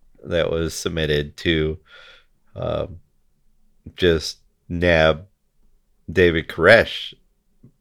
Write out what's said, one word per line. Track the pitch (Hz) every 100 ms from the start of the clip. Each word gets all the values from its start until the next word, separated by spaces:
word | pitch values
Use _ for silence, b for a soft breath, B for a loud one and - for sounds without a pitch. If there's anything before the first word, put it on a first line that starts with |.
| _ _
that | 67 85 80
was | 82 80
submitted | - 98 82 78 76 73 -
to, | 87 80 78 80 B B B B B _ _ -
um, | 80 78 73 82 _ _ _ _ _ _ _ _ - -
just | 92 80 - - _ _ -
nab | 87 87 82 80 78 92 _ _ _ _ _ _ _ -
David | 82 87 80 78
Koresh | - 82 113 85 - - - _ _ _ _ - _